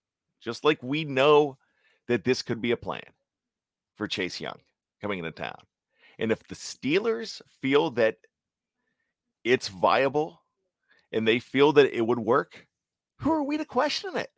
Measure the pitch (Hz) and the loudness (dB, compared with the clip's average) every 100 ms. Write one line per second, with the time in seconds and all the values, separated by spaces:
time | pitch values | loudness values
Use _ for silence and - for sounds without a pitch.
0 | _ _ _ _ - 117 151 156 123 147 | _ _ _ _ -12 -2 0 0 -2 -6
1 | 156 131 139 151 147 131 _ _ _ _ | -4 2 4 6 4 -4 _ _ _ _
2 | - 120 - 127 - 120 120 117 92 69 | -2 0 0 -2 -2 -6 -2 -4 -4 -10
3 | - _ _ _ _ _ _ _ _ - | -12 _ _ _ _ _ _ _ _ -10
4 | 107 - 90 - 71 50 _ _ _ _ | -6 -4 -6 -6 -10 -12 _ _ _ _
5 | 104 95 82 76 67 - _ _ _ _ | -8 -8 -8 -10 -12 -12 _ _ _ _
6 | _ - 110 113 - - - - 127 170 | _ -8 -2 -2 -4 -14 -14 -8 -4 -2
7 | 226 226 220 - - - 135 143 165 120 | -2 -4 -8 -14 -20 -8 0 0 0 0
8 | 113 - _ _ _ _ _ _ _ _ | 0 0 _ _ _ _ _ _ _ _
9 | _ _ _ _ 113 127 - 95 92 107 | _ _ _ _ 0 0 0 0 2 4
10 | 135 139 165 170 _ _ _ _ _ _ | 2 0 -4 -8 _ _ _ _ _ _
11 | _ 110 110 120 - 131 143 147 135 117 | _ -2 2 0 0 4 6 8 6 4
12 | 113 120 110 135 - - - _ _ _ | 0 0 2 0 0 -8 -20 _ _ _
13 | _ _ 277 320 277 302 311 247 285 - | _ _ -2 -2 -2 -6 -4 -2 -2 -2
14 | 392 277 - | -6 -8 -8